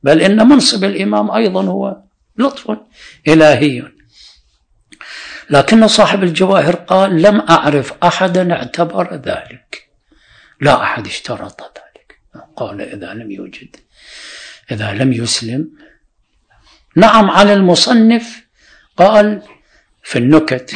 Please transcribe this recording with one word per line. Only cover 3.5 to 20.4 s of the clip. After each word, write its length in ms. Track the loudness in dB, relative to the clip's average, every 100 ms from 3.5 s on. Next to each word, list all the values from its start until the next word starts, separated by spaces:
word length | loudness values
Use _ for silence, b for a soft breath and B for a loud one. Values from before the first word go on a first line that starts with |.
| 4 -2 -4 -14 _ _ b b b _ _ _ _ _ _ B B B B 0
لكن 380 | 0 4 4 4
صاحب 360 | 4 2 2
الجواهر 520 | -2 -2 0 2 0 -2
قال: 460 | -2 0 0 2
"لم 200 | 2 2 0
أعرف 440 | 0 2 -2 -4 -2
أحدًا 500 | -2 0 -2 -2 -2
اعتبر 600 | -4 -8 -6 -4 -4 -6 -8
ذلك"، 760 | -10 -10 -12 -20 _ -20 _ _ _ b b b b b
لا 220 | 0 0
أحد 220 | -2 -8 -10
اشترط 560 | -14 -12 -12 -12 -18
ذلك، 580 | -20 -20 _ _ _ _ _ -20 -20 -14
قال: 260 | -12 -12
"إذا 320 | -14 -14 -16
لم 180 | -16 -16
يوجد، 440 | -16 -16 -20 -20 _ _ B B B B B B B _
إذا 220 | -10 -8
لم 200 | -4 -2
يسلم". 560 | -2 -4 -6 -6 -8 -10 b b b _ _ _ _ _ _ _ _ _ 2
نعم، 340 | 4 4 2
على 220 | 2 4
المصنف 880 | 4 2 2 2 4 4 2 -4 -20 _ b b b b 2
قال 440 | 4 4 2 -2 -12 b b b b _
في 160 | -8 -2
النكت، 560 | 4 4